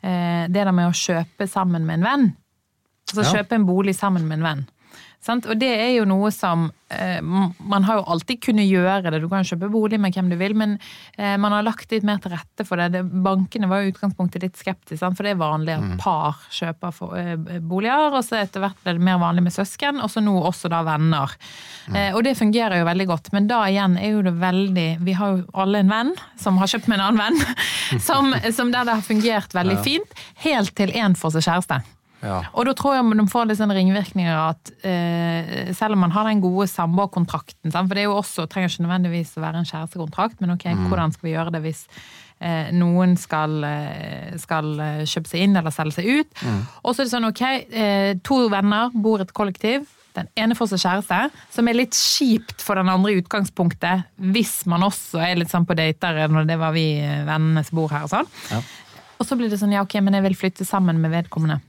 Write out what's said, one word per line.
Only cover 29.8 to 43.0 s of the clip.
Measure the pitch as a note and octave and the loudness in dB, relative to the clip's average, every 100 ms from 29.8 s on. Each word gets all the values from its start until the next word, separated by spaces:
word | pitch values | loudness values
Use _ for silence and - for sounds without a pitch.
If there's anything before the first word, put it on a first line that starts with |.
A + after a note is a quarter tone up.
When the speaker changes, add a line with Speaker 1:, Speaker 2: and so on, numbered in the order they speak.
Speaker 1:
fint, | G#3 D#4 G#4 - - - | 0 -2 -4 -14 -20 -4
helt | D#4+ C4+ G3+ | 0 2 0
til | - G3 A3+ | 0 -2 2
en | G#3+ | 2
får | F3 D#3+ D#3+ | 2 2 0
seg | D#3 | 2
kjæreste. | E3+ F3+ C3+ - _ _ _ | 0 0 -4 -6 _ _ _
Speaker 2:
Ja. | G#2+ F#2 E2+ | -4 -4 -4
Speaker 1:
Og | - B3 | -2 0
da | |
tror | C4+ C4 | 0 2
jeg | C4+ | 4
man | A#3 G#3+ G#3 | 4 4 4
får | B3 A#3 | 4 2
litt | G#3 | 2
sånn | G#3+ | 2
ringvirkninger | G3 F#3 G3 F#3 G3 E3+ D#3+ D#3+ | 4 4 4 0 -2 0 2 0
at, | D#3 - - | -2 -10 -10
eh, | F#3+ F3+ E3+ E3+ E3+ E3 D#3+ - F#3 | -4 -2 0 0 -2 -2 -4 -8 -6
selv | F3+ A3 | -4 0
om | G3+ | 2
man | F3 | 2
har | F#3 | 2
den | A3 G#3+ | 2 2
gode | F#3 F#3 G3 | 2 0 -2
samboerkontrakten, | - E3+ F3 G3 - F3 D3+ - - D#3+ | -2 0 0 0 -2 -2 -4 -10 -10 -4
sant, | E3+ F#3 | -2 0
for | |
det | G3 | 0
er | G#3 | 0
jo | G3+ | 0
også, | G3+ - D#3+ | -2 -6 -6
trenger | - F3+ | -2 -4
ikke | - E3+ | -2 -2
nødvendigvis | F#3 F3+ E3+ D#3+ - | 0 0 -2 -6 -6
å | |
være | D#3+ D#3+ | -6 -4
en | E3 | -6
kjærestekontrakt, | D#3 D#3+ F3+ D#3+ - G#3+ - | -6 -10 -8 -8 -2 -4 -2
men | F3+ | -4
ok, | F3 F3 | -2 -2
Speaker 2:
Mm. | F3 F#3 | -2 0
Speaker 1:
hvordan | F#3 D#3+ | 0 0
skal | D#3+ E3 | -2 -6
vi | |
gjøre | D#3+ E3 | -4 -4
det | E3 | -4
hvis, | D#3 D#3+ - - - - - _ | -6 -10 -14 -20 -20 -20 -20 _
eh, | E3+ E3 D#3 | -6 -4 0
noen | F3 F3 F3 | 2 4 4